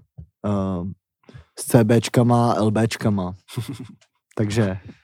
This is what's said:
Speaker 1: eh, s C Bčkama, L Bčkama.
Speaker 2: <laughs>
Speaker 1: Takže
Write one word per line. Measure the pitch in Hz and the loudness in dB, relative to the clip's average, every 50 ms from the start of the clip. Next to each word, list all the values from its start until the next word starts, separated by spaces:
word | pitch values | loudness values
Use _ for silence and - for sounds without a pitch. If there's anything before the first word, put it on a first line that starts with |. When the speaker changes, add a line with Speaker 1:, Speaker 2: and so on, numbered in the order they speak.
| - _ _ - - - _ _ - | -8 _ _ -20 -20 -20 _ _ -4
Speaker 1:
eh, | 104 101 98 95 95 95 87 87 98 87 - _ _ _ _ _ - - - - _ _ - | -4 -2 -2 -2 -2 -4 -4 -6 -8 -10 -14 _ _ _ _ _ -20 -20 -20 -20 _ _ -14
s | - | 0
C | - - 120 113 | 4 4 4 6
Bčkama, | 107 120 113 113 - - 131 120 120 120 120 120 120 92 | 6 4 2 2 2 2 2 4 4 4 4 2 2 2
L | 80 107 107 | 2 0 2
Bčkama. | 104 110 113 110 - - - 117 104 98 90 87 92 - _ - - | 2 2 0 0 -2 -2 -2 -2 0 0 -2 -6 -8 -12 _ -12 -10
Speaker 2:
<laughs> | 131 113 - 127 - 127 - - _ _ _ _ _ _ _ _ | -10 -8 -8 -12 -12 -14 -18 -20 _ _ _ _ _ _ _ _
Speaker 1:
Takže | - 110 104 104 113 107 95 95 95 - - - _ | -4 -4 -2 0 0 0 0 -2 -6 -10 -16 -20 _